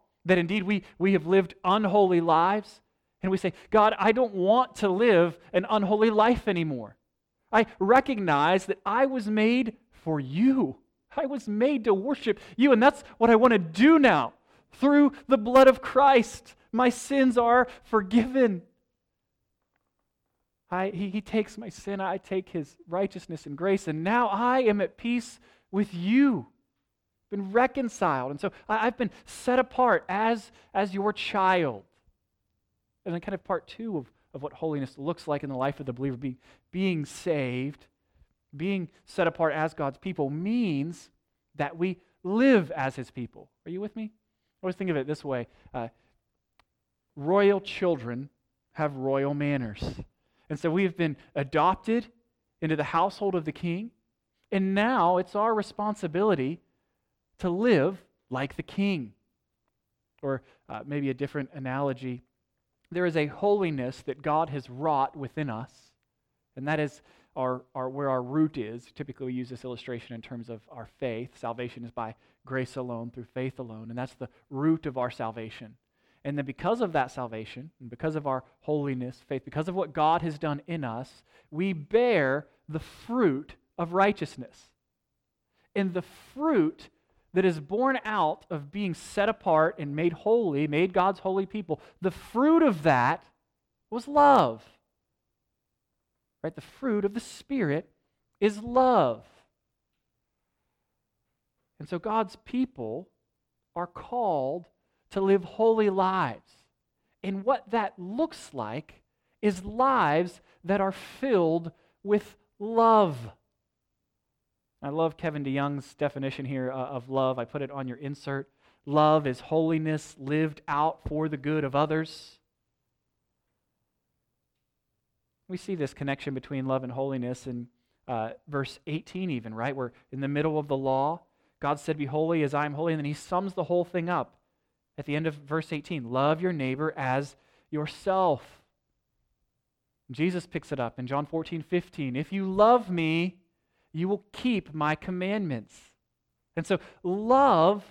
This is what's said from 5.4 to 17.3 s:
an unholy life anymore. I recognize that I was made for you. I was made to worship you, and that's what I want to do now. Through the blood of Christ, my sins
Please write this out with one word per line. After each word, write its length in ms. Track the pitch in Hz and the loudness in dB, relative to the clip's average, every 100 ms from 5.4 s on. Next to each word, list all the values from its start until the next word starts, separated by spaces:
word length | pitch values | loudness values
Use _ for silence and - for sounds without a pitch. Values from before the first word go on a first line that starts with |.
| - | -2
an 120 | 180 190 | -2 0
unholy 400 | 214 196 214 220 | 0 2 4 4
life 380 | 214 226 240 - | 6 4 4 0
anymore. 500 | 175 160 127 107 - _ _ _ _ - | -2 -2 -4 -10 -18 _ _ _ _ 0
I 140 | 226 220 - | 0 0 0
recognize 840 | 190 254 277 226 180 143 156 185 196 | 4 4 4 -2 0 2 4 2 0
that 140 | 185 202 | -6 -2
I 200 | 233 277 | 0 0
was 220 | 262 208 | 0 -2
made 500 | 214 220 247 226 - _ | 2 2 2 -2 -6 _
for 280 | _ 160 151 | _ -4 -4
you. 580 | 127 156 262 262 143 - _ _ _ - | -2 2 4 4 0 -4 _ _ _ -4
I 100 | 277 | -4
was 220 | 277 214 | -4 -4
made 380 | 208 262 277 220 | 0 2 2 2
to 80 | |
worship 460 | 196 247 277 226 196 - - | 2 2 -2 -2 -2 -4 2
you, 160 | 277 | 6
and 100 | 226 | 8
that's 200 | 262 - - - | 6 4 -6 2
what 120 | 226 | 6
I 80 | 220 | 8
want 160 | 247 | 8
to 60 | 214 | 6
do 380 | 160 165 285 320 | 2 6 8 10
now. 360 | 254 156 117 - _ _ _ | 8 4 0 -6 _ _ _
Through 400 | - 277 285 285 - - | 0 6 8 6 4 0
the 100 | 254 | 2
blood 320 | 214 262 269 | 6 8 8
of 120 | 247 | 8
Christ, 720 | - 262 277 262 202 - - _ _ | 2 4 6 6 4 -6 -20 _ _
my 160 | 226 247 | 0 2
sins 480 | - - 277 262 | 0 -2 2 4